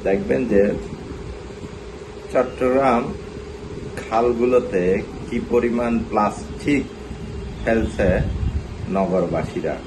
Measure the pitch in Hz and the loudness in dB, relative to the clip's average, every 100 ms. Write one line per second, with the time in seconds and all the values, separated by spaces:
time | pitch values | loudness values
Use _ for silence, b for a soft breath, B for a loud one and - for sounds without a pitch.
0 | 95 101 196 135 120 101 101 90 - - | 2 2 2 0 4 6 6 2 -4 -10
1 | - - - - - - - - - - | -10 -10 -10 -12 -12 -12 -12 -12 -14 -14
2 | - - - 131 123 - 127 131 135 120 | -14 -14 0 2 2 0 2 4 4 4
3 | 143 - - - - - - - - - | 0 -6 -10 -12 -12 -12 -12 -10 -10 -10
4 | - 110 120 113 123 123 - 95 90 98 | -2 2 2 4 4 4 4 2 4 2
5 | - - - 120 113 117 120 117 120 117 | 0 -10 -6 -6 2 2 4 0 2 0
6 | 95 107 104 - - - - 143 127 - | 0 2 2 0 -10 -6 0 0 0 -10
7 | - - - - - - - 113 104 - | -12 -12 -10 -8 -8 -4 2 2 2 2
8 | 98 95 - - - - - - - 95 | 4 4 2 0 0 -2 -6 -10 -2 0
9 | 92 92 85 82 78 87 80 82 | 2 2 2 0 -2 -2 -2 -4